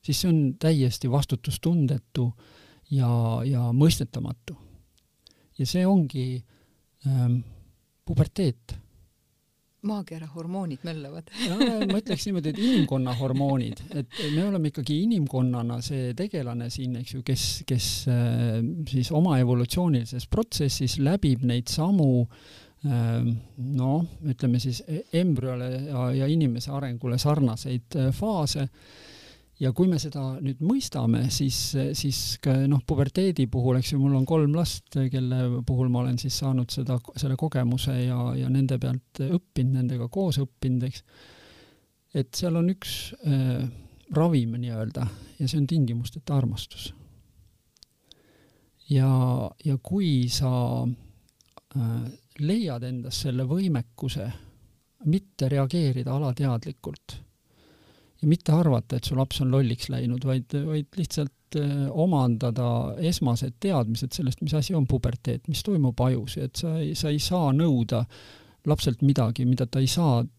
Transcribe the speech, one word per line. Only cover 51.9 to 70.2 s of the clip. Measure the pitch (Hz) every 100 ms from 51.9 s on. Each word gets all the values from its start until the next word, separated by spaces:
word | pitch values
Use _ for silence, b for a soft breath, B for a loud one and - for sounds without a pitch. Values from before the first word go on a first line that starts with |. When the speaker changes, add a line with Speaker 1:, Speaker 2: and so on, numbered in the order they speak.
| 117 120 - _ -
Speaker 1:
leiad | 147 214 190 120 127
endas | 127 123 - 143
selle | 127 131
võimekuse | 165 190 143 - - 135 - 107 B B B B B _ _ 165
mitte | 180 - - 131
reageerida | 139 135 170 151 127 123 135
alateadlikult | 147 123 139 117 151 139 - - - - - _ _ b b b b b b b
ja | 151
mitte | 170 -
arvata, | 156 165 120 - 123
et | -
su | 131
laps | 135 -
on | 131
lolliks | 135 127 120 -
läinud, | 127 123 123 131
vaid, | 131 -
vaid | 143 156 151 143 -
lihtsalt, | 165 - 143 _ _ 151
äh, | 143 143 139
omandada | 147 175 156 127 113 123 117 120 117 - -
esmased | 160 175 139 120 135 - 196
teadmised | 160 110 117 131
sellest, | - 135 - 143
mis |
asi | 151 135 175
on | 131
puberteet, | 131 123 120 - 120 -
mis | 147 -
toimub | 190 131 120 127
ajus, | 127 120 -
et | 131 -
sa | 170 160
ei, | 151
sa | 156 156
ei | 147
saa | - 180 151
nõuda | 135 165 131 113 113 123 B B B B B -
lapselt | 151 - 117
midagi, | 139 139 117 120 123
mida | 123 123
ta | 135
ei | 135
saa | - 165 120